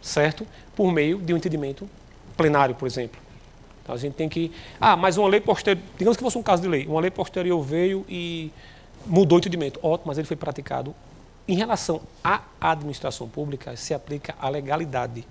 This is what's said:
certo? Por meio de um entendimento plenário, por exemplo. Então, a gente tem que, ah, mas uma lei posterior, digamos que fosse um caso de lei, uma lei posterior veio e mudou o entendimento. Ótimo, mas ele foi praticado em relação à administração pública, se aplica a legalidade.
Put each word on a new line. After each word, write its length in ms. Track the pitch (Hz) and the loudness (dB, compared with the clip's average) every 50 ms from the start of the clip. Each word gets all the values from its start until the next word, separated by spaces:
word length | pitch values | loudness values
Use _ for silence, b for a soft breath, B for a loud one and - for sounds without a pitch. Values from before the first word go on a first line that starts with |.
| - | -10
certo? 420 | - - - 147 156 156 - 220 - B B B B B | -2 0 2 2 2 2 -2 -10 -14 B B B B B
Por 160 | - 214 185 | 0 2 2
meio 280 | 175 156 147 151 170 202 | 4 4 2 2 2 -2
de 140 | 185 160 175 | 0 0 0
um 40 | |
entendimento 520 | 165 160 185 156 156 143 139 139 - - 202 - - - - - - - - - | 0 0 -2 -2 -2 -4 -4 -6 -8 -12 -16 -16 -20 -20 -20 -20 -20 -20 -20 -2
plenário, 380 | - 165 156 147 143 139 131 123 | 2 2 4 6 6 4 4 2
por 120 | - - | -2 -6
exemplo. 340 | 131 117 131 123 113 - - - - - - - - - - - - - - - | -6 -4 -4 -6 -8 -10 -16 -20 -20 -20 -20 -20 -20 -20 -20 -20 -20 -20 -20 -12
Então, 120 | - 131 | -10 -8
a 40 | 123 | -6
gente 140 | 123 143 135 | -6 -8 -4
tem 160 | - 160 156 | -4 -4 -4
que, 240 | - 165 165 160 165 B B B B B | -2 -2 -4 -4 -6 B B B B B
ah, 160 | - 220 202 | 6 6 6
mas 220 | 170 175 190 175 | 6 6 2 4
uma 100 | 180 208 | 4 4
lei 140 | 196 190 208 | 4 4 4
posterior, 420 | 208 - 208 - - - 196 180 - - - - | 4 2 0 2 4 0 0 0 0 -12 -6 0
digamos 180 | 185 214 240 | 2 2 2
que 60 | - 247 | 2 0
fosse 140 | 254 - | -2 -2
um 60 | 247 220 | -2 2
caso 180 | - 196 175 | 2 2 2
de 80 | 175 190 | 4 0
lei, 180 | 170 143 135 | 0 0 0
uma 140 | 156 151 160 | 0 0 0
lei 100 | 165 185 | 0 0
posterior 500 | 185 - 190 - - 185 180 180 180 170 143 | 0 -2 -6 -4 -4 -4 0 0 0 0 0
veio 420 | 135 147 165 180 190 196 190 190 - | -2 -2 0 0 0 0 -2 -6 -8
e 440 | 185 180 175 170 170 165 160 156 - B B B B B B B B - - | -8 -8 -6 -6 -6 -8 -8 -10 -12 B B B B B B B B -18 -8
mudou 300 | - 175 180 196 156 170 | 2 4 4 6 8 6
o 40 | 175 | 6
entendimento. 400 | 170 196 175 175 156 139 127 - - | 6 4 -2 -2 -4 -4 -6 -2 0
Ótimo, 260 | 160 160 175 - 165 | 0 0 0 -2 -6
mas 100 | 143 143 | -6 -6
ele 80 | 156 | -4
foi 100 | 147 165 | -6 -6
praticado 580 | 147 - 156 143 143 139 - 143 131 127 139 156 - - - - - - - - - - - | -6 -6 -8 -8 -8 -8 -8 -6 -6 -6 -8 -12 -14 -20 -20 -20 -20 -20 -20 -20 -20 -4 -2
em 80 | 190 | 0
relação 460 | 175 220 226 226 226 - - 170 156 - - - - - | 0 2 0 0 -2 0 -2 -4 -4 -4 -12 -20 -4 0
à 200 | 160 190 220 - - - - | 0 0 0 -2 -10 -14 -2
administração 680 | - 165 160 160 147 147 139 - - 139 131 - 131 | 0 0 0 0 -2 -10 -10 -6 -8 -8 -8 -8 -12
pública, 480 | 113 110 - 147 147 143 131 - - 123 | -10 -8 -8 -6 -6 -6 -10 -10 -12 -12
se 180 | 117 - - 156 | -12 -6 -6 -6
aplica 420 | 139 - - 147 143 - - 156 - | -6 -6 -8 -10 -10 -8 -12 -12 -6
a 120 | - 135 | -4 -4
legalidade. 760 | 139 147 139 135 143 156 170 156 131 127 123 117 117 117 113 - | -4 -4 -4 -2 -2 -2 -2 -4 -4 -4 -4 -4 -8 -10 -14 -16